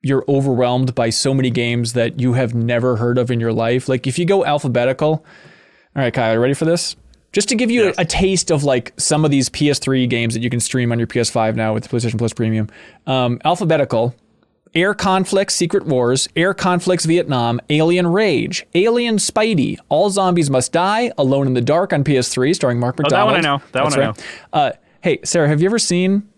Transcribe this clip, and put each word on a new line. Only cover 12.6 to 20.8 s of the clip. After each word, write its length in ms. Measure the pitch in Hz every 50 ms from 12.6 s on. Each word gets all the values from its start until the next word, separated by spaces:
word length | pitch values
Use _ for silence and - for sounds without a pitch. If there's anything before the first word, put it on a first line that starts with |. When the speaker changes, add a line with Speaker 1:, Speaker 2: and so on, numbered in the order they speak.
| 107 104 - - - - - _ _
Speaker 1:
Um, 340 | - 131 131 127 120 123 - -
alphabetical, 680 | 151 175 170 214 156 160 151 139 - - 113 117 127 - _ _ _ _ _ _ _ _ _ _ _ _
Air 200 | 165 180 202 208
Conflicts 600 | 202 180 196 185 190 190 - - 196 202 - -
Secret 300 | - 175 165 - 202 -
Wars, 420 | 160 135 127 120 120 127 131 - - _
Air 180 | 160 170 196 190
Conflicts 500 | - - 185 180 180 - 185 185 170 -
Vietnam, 560 | 160 165 175 - - 143 123 117 117 120 120 - _
Alien 360 | 147 151 156 165 175 180 180
Rage, 600 | 170 170 202 220 202 151 117 113 - 170 - - _ _
Alien 420 | 170 196 226 233 240 240 240 220
Spidey, 640 | 202 - - - 220 220 226 220 160 123 - - - _ _
All 220 | 143 151 196 208
Zombies 380 | 190 202 190 185 175 170 156 143
Must 200 | 135 127 123 -
Die, 380 | - 165